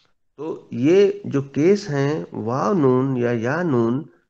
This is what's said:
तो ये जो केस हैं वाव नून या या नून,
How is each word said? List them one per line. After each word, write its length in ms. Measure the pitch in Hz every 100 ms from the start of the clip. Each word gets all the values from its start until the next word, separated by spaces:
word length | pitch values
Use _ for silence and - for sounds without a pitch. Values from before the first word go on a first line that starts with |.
| _ _ _ -
तो 320 | 156 - -
ये 500 | 117 135 185 196 - 123
जो 160 | 135
केस 460 | 139 - 165 208 -
हैं 380 | 143 139 160 175
वाव 400 | - 107 131 196
नून 420 | 202 135 127 135 127
या 160 | 120
या 300 | 120 113 156
नून, 480 | 180 123 117 131 160 _ _